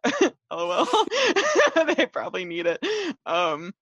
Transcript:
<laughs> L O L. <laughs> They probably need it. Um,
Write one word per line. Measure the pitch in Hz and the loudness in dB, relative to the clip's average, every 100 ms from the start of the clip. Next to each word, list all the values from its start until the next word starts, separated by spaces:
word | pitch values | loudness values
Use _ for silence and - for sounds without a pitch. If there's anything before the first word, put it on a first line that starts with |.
<laughs> | - - | -2 2
L | 302 - - | 0 0 -10
O | 165 339 - - 440 415 494 508 370 571 605 571 330 | -6 -2 0 2 2 2 0 0 2 2 4 4 4
L. | 320 | 2
<laughs> | - | 2
They | - | 0
probably | - 165 190 175 | -4 -6 -8 -8
need | 170 170 | -4 -2
it. | 165 381 427 370 - - | -2 -4 -4 -6 -8 -4
Um, | 165 175 147 175 - | 0 0 -2 -8 -16